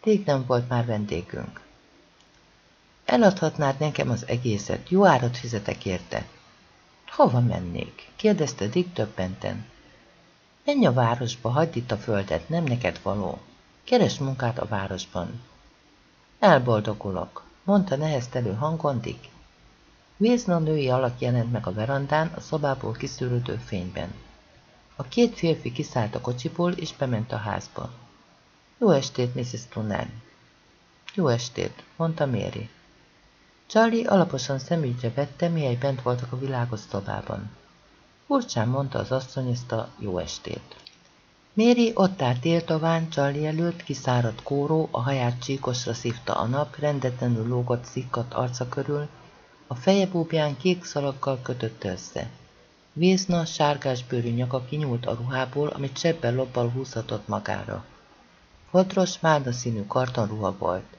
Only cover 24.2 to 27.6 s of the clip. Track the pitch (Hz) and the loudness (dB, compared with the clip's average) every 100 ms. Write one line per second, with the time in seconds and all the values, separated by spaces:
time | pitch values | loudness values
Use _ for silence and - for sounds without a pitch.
24.2 | - - _ - _ _ _ - 135 - | -20 -20 _ -20 _ _ _ -14 -6 2
25.2 | 233 - 170 156 123 123 151 127 107 - | 2 4 0 0 -2 -6 -4 -2 -2 -2
26.2 | - 123 - - 175 180 156 - 131 113 | -6 -4 -6 -2 -2 0 -8 -6 -2 -2
27.2 | 113 107 107 95 | -2 -4 -4 -6